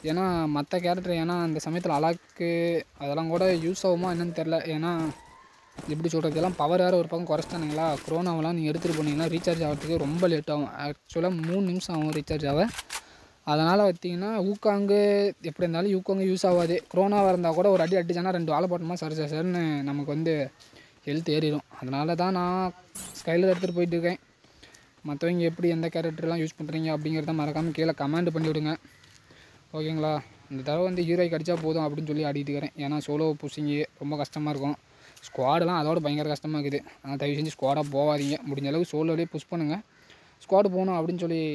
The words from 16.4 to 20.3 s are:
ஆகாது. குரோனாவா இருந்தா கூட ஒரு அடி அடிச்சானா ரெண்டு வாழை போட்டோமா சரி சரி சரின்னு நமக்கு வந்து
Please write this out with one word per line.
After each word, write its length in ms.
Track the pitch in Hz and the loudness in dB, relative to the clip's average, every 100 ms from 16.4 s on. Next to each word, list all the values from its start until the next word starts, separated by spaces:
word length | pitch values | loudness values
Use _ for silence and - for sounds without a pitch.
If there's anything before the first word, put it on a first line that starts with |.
| 190 | 4
ஆகாது. 260 | 175 170 175 - | 4 4 0 0
குரோனாவா 420 | 185 196 208 196 | 2 4 6 4
இருந்தா 180 | 180 170 | 4 2
கூட 180 | 156 196 | 4 4
ஒரு 140 | 190 165 | 6 4
அடி 120 | 190 | 2
அடிச்சானா 360 | 170 175 185 180 | 0 -2 0 0
ரெண்டு 160 | 160 | 0
வாழை 160 | 151 180 | 0 0
போட்டோமா 280 | 175 165 180 | -2 -4 -6
சரி 160 | 156 156 | -6 -4
சரி 120 | 151 | -4
சரின்னு 320 | 151 180 180 160 147 139 | -2 -2 0 0 0 -2
நமக்கு 260 | 143 143 147 | -4 -2 -2
வந்து 200 | 165 | 0